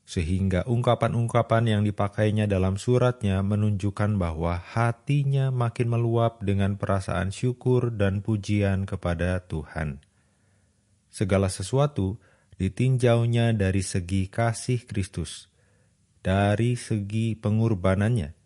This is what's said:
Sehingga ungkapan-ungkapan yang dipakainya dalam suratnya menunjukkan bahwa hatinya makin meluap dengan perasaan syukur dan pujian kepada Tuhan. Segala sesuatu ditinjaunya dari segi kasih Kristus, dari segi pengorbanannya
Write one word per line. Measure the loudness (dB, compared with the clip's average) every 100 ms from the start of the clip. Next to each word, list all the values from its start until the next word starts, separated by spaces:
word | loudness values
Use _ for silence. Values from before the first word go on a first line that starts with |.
Sehingga | -6 -4 -2 0 0 0 0
ungkapan-ungkapan | 0 2 2 0 0 0 0 2 2 2
yang | 2 0
dipakainya | 0 -4 0 0 2
dalam | 2 2 2 0
suratnya | 2 4 4 2 0 0 0
menunjukkan | 0 0 0 -4 -2 0 0
bahwa | -2 -2 -2 -4
hatinya | -4 0 0 -2 -2 0 2 0 0 0
makin | -2 0 0
meluap | 0 0 2 0 0
dengan | -2 0 0 -2
perasaan | -2 -2 -2 -4 -4
syukur | -2 -4 -2 0 2 0 0
dan | 0 0
pujian | -2 -2 0 0 2 0
kepada | -4 -4 -4 -2 -2 -2 -4
Tuhan. | -8 -6 -6 -6 -8 _ _ _ _ _ _ _ _ _ _ _
Segala | -6 0 2 2
sesuatu | -2 -2 0 0 0 -4 -4 _ _ _ -4
ditinjaunya | -4 0 0 2 4 4 2 2 2 2
dari | 2 0
segi | -2 -4 -2 -2 -2
kasih | -2 -2 -2 -4 -4
Kristus, | -4 -6 -6 -8 -10 -12 -20 _ _ _ _ _ _ _
dari | 0 2 2 2 0 -2
segi | -2 -4 -2 -2 -2 -2
pengorbanannya | 0 2 2 2 2 2 2 0 -4 -10